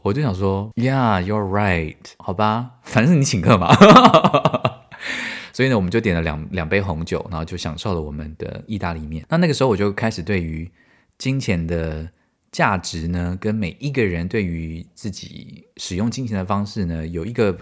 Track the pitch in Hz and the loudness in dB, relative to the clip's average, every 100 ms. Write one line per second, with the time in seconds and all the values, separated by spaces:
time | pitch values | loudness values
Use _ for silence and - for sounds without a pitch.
0 | 101 120 147 92 98 98 107 113 123 135 | -2 0 -2 0 0 0 -4 -2 0 2
1 | 120 98 90 107 101 101 104 87 78 - | 2 2 2 -2 0 2 2 2 0 -8
2 | - - - 92 107 110 123 - - 117 | -20 -12 -8 0 2 0 -4 -14 -2 2
3 | 127 170 135 101 - 107 87 - 208 247 | 4 4 4 0 4 4 4 8 10 12
4 | 247 160 180 143 - - 127 - _ - | 10 6 4 2 2 0 -4 -6 _ -14
5 | - - - - - - 131 117 90 113 | -10 -8 -8 -12 -12 -2 2 2 2 0
6 | 110 85 82 76 78 92 80 98 95 80 | 2 0 0 -4 -6 -6 0 0 0 -6
7 | 82 87 - 80 80 87 - - 107 87 | -4 -6 -4 -8 -6 -6 -8 -6 -4 -4
8 | 76 73 76 80 - - - 107 87 82 | -4 -8 -10 -10 -10 -10 -10 -6 -6 -6
9 | 76 80 - 165 175 135 131 95 101 98 | -8 -10 -2 0 2 2 2 2 0 0
10 | 113 101 82 98 82 78 85 _ _ _ | -4 -4 -4 -2 -2 -6 -10 _ _ _
11 | _ _ 131 135 123 87 82 85 80 78 | _ _ -4 -2 0 -2 -2 -2 -4 -6
12 | 80 _ _ _ _ - 139 98 - 85 | -10 _ _ _ _ -2 0 0 -4 -6
13 | 82 87 87 92 107 107 90 - 139 135 | -4 -2 -2 -4 -4 -2 -4 -4 -4 0
14 | 104 85 87 113 92 82 80 80 87 - | 0 0 -2 -2 -2 -4 -8 -10 -14 -12
15 | 107 - - - - - _ - - 90 | -12 -10 -14 -18 -18 -20 _ -14 -6 -2
16 | 117 123 123 101 92 101 101 - 87 82 | -2 -2 -4 -4 -2 -2 -2 -4 -4 -4
17 | 80 85 87 120 104 87 | -6 -6 -6 0 0 0